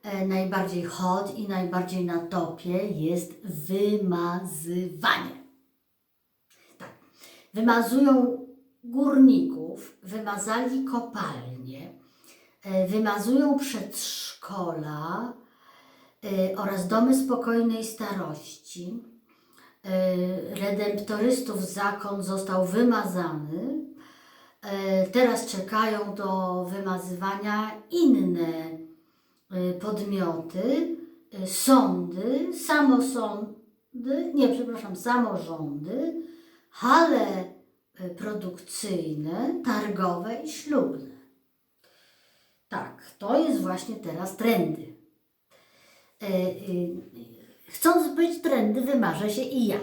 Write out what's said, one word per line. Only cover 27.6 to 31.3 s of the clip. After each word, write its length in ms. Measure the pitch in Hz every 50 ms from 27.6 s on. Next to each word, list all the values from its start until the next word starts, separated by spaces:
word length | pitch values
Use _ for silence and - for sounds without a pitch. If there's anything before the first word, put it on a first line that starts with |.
| 214 220 - - - -
inne, 880 | 339 349 320 269 240 - 190 180 175 170 170 165 165 160 160 165 - - - - - _ _ _ _ _ _ _ _ _ _ _
e, 220 | 190 180 180 180
podmioty, 1200 | 180 180 202 214 208 - 202 202 196 190 180 170 165 165 - - - 185 214 254 285 311 339 - - - - - - _ _ _